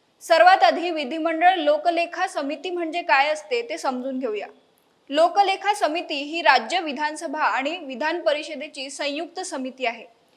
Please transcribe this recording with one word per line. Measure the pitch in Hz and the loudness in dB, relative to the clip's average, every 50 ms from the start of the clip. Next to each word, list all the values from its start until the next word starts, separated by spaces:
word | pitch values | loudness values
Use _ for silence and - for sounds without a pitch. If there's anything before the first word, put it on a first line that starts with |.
| _ _ _ _ | _ _ _ _
सर्वात | - - 339 320 330 359 381 - | 0 4 6 8 8 8 8 8
आधी | 370 339 277 339 330 359 | 6 4 4 2 0 -2
विधिमंडळ | 330 311 294 240 320 320 311 330 320 320 349 359 381 | -2 -4 -4 -4 -4 -2 -2 -2 0 4 4 4 4
लोकलेखा | 349 302 294 302 302 302 349 339 339 339 339 - - 381 | 4 2 2 2 2 2 0 0 0 0 -2 -4 -4 -4
समिती | 381 - 349 285 277 311 - - 370 | -4 -4 -4 -4 -4 -6 -6 -6 -6
म्हणजे | 349 349 339 320 302 349 | -6 -4 -4 -4 -4 -4
काय | 349 330 294 269 285 302 | 0 2 4 4 4 2
असते | 302 302 - - 247 240 | 0 -4 -4 -4 -4 -4
ते | 233 240 311 320 | -4 -4 -6 -4
समजून | - 277 254 254 247 269 262 262 | -4 -4 -4 -4 -4 -6 -6 -6
घेऊया. | 269 226 214 202 185 - - _ _ _ _ _ _ _ _ _ _ - | -6 -6 -6 -6 -8 -12 -16 _ _ _ _ _ _ _ _ _ _ -2
लोकलेखा | 277 302 330 349 349 403 403 381 392 381 - 403 415 | 2 2 2 4 4 4 2 2 0 0 0 -2 0
समिती | 415 370 302 302 349 349 349 320 277 | 0 0 -2 -2 -4 -6 -6 -6 -6
ही | 285 294 320 339 | -6 -6 -4 2
राज्य | 311 311 269 254 226 220 330 370 | 4 6 6 6 4 0 -2 -2
विधानसभा | 339 302 262 294 302 302 311 311 339 311 285 302 | -2 -4 -4 -4 -4 -6 -6 -8 -8 -8 -4 -2
आणि | 294 214 214 247 269 285 330 370 | 0 0 0 -2 -2 -4 -6 -8
विधान | 311 262 262 226 294 311 330 349 | -10 -10 -8 -4 -4 -4 -4 -2
परिषदेची | 320 320 285 294 311 330 311 262 294 311 - 277 262 277 | 0 0 -2 -2 -4 -8 -10 -12 -12 -12 -12 -12 -12 -10
संयुक्त | 277 - 302 285 285 302 349 330 - 370 | -8 -6 -6 -6 -6 -6 -8 -8 -10 -10
समिती | 370 - 320 262 254 262 247 269 254 | -10 -8 -8 -8 -8 -10 -8 -6 -4
आहे. | 233 233 233 208 - _ _ _ _ _ | -4 -6 -6 -12 -20 _ _ _ _ _